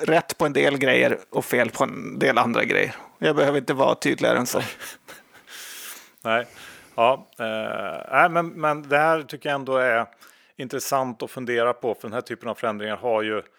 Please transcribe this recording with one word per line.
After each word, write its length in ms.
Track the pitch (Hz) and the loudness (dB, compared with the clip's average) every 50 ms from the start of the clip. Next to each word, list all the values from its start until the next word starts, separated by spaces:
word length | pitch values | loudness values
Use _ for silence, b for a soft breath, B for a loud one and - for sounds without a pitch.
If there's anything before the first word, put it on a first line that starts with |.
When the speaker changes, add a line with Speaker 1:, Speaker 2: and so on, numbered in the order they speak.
| 151 | 0
Speaker 1:
rätt 320 | 151 160 165 - - - - | 2 2 2 2 0 -2 -2
på 80 | 170 | -2
en 80 | 147 139 | 0 2
del 240 | 143 143 143 139 139 | 2 2 2 2 2
grejer 400 | 139 131 127 123 123 123 120 - - - | 2 4 4 6 4 4 2 0 -4 -6
och 160 | - - 123 | -4 -4 -2
fel 240 | - - 123 120 113 | 0 2 2 2 0
på 140 | - - 139 | 0 -2 -2
en 360 | - - - - - - - | -2 -2 -6 -10 -10 -4 0
del 180 | 147 135 123 117 | 0 2 4 4
andra 260 | 120 120 117 113 - | 2 2 2 0 0
grejer. 320 | - - 95 98 123 B B B B - _ | 2 2 2 2 0 B B B B -8 _
Jag 180 | - 156 151 | 0 2 2
behöver 220 | 147 143 139 143 143 | 4 2 2 2 0
inte 160 | 123 - 147 | 0 0 0
vara 220 | 131 135 127 117 | 2 2 2 2
tydligare 420 | - - 147 135 127 - 117 120 123 | 2 0 0 0 2 2 2 2 2
än 80 | 123 | 0
så. 160 | 123 - - 123 110 - B B B B B _ - - - - _ _ - | 0 -2 -2 -4 -4 -8 B B B B B _ -20 -20 -20 -20 _ _ -20
Speaker 2:
<laughs> 800 | _ - - - - - - - - - - - - - _ _ | _ -20 -18 -18 -16 -16 -16 -16 -16 -16 -18 -18 -20 -20 _ _
Nej. 260 | - 113 110 117 117 B B B B B B B B B - | -4 0 0 0 0 B B B B B B B B B 0
Ja, 320 | - 117 120 135 147 196 - _ - | 4 4 4 4 2 -4 -12 _ -8
eh, 720 | 117 113 110 110 110 110 110 - 104 95 82 73 - - | -6 -6 -4 -4 -4 -6 -6 -6 -6 -6 -8 -10 -6 0
nej, 180 | 131 139 160 175 | 4 4 4 6
men, 180 | 165 170 170 165 | 4 2 0 -2
men 420 | - 175 151 151 147 151 147 139 | -4 -2 0 0 0 -2 -2 0
det 80 | 143 147 | 2 4
här 260 | 156 160 160 160 147 | 4 4 2 0 -2
tycker 260 | 127 - - - 151 | -6 -12 -8 -6 -4
jag 60 | 143 | -4
ändå 220 | 139 135 127 131 131 | -4 -2 0 0 2
är 280 | 127 127 117 113 113 - b b b b b b b b b - | 2 2 2 2 0 -2 b b b b b b b b b -14
intressant 680 | 139 117 - 127 - - 143 135 131 127 117 - 139 | -10 -8 -8 -8 -4 -2 -2 0 -2 -2 -6 -8 -10
att 80 | 117 | -12
fundera 420 | - 139 127 117 120 117 117 120 117 | -10 -10 -6 -2 0 2 2 0 0
på, 220 | - - 123 104 | -2 -2 -4 -4
för 60 | - | -4
den 120 | - 117 104 | -6 -8 -8
här 80 | 120 | -8
typen 280 | 101 - 120 - - 117 | -8 -8 -12 -10 -8 -8
av 60 | 107 | -6
förändringar 420 | - - 113 107 104 104 107 107 101 | -4 -4 -4 -4 -4 -6 -8 -8 -4
har 240 | 117 123 113 107 | -2 -2 0 0
ju, 200 | 107 110 107 104 - b b | 0 -2 -4 -6 -6 b b